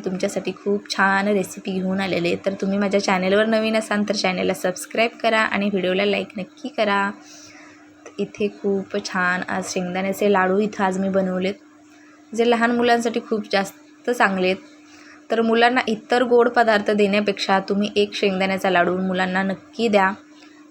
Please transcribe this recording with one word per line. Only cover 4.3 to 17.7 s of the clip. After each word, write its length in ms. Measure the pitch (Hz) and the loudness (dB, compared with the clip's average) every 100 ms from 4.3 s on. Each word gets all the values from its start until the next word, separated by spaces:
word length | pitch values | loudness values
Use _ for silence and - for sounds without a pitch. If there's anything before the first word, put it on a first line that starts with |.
| 185 185 | 0 -2
सबस्क्राईब 580 | 190 185 180 - 226 233 - | -2 -4 -4 -6 -2 -2 -2
करा 160 | 233 220 | 0 0
आणि 260 | 220 202 202 | 0 0 -2
व्हिडिओला 400 | 196 185 185 208 | 0 0 0 0
लाईक 220 | 196 196 208 | -2 -4 -10
नक्की 320 | 185 - 254 | -14 -14 -8
करा. 420 | - 214 - - 302 - - - - - - - - - | -2 0 0 -2 -6 -16 -20 -20 -20 -20 -20 -20 -20 -14
तर 40 | - | -8
इथे 300 | 202 - 208 | -8 -4 -4
खूप 580 | 208 202 196 190 208 202 | -2 -2 -2 -4 -8 -4
छान 360 | 185 180 180 - | -2 0 -2 -4
आज 240 | 190 185 | -6 -6
शेंगदाण्याचे 600 | 190 180 185 190 190 208 | -6 -4 -4 -4 0 2
लाडू 260 | 196 185 196 | 2 2 2
इथं 240 | 214 - | 0 0
आज 160 | 190 185 | -2 0
मी 100 | 190 | 0
बनवलेत, 440 | 190 190 185 185 202 - - - - - - - 220 | 0 0 -2 -4 -6 -14 -20 -20 -20 -20 -20 -8 0
जे 140 | 233 | 2
लहान 220 | 226 233 | 2 2
मुलांसाठी 480 | 240 240 233 233 233 | 2 2 2 0 -4
खूप 240 | - 220 208 | -2 -4 0
जास्त 580 | 196 196 - - - - | 0 -2 -8 -20 -10 -4
चांगले 380 | 240 214 190 185 | 0 2 2 0
आहेत. 100 | 185 - - - - - - - | 0 -6 -20 -20 -20 -20 -20 -4
तर 100 | 226 | 0
मुलांना 400 | 226 226 233 254 - | 2 4 4 4 -2
इतर 360 | 220 - 247 | -4 0 0
गोड 260 | 247 240 233 | 4 4 4
पदार्थ 420 | 240 226 208 208 | 4 4 4 2
देण्यापेक्षा 680 | 208 202 208 202 196 - 190 | 2 2 2 0 -2 0 0
तुम्ही 300 | 196 | 2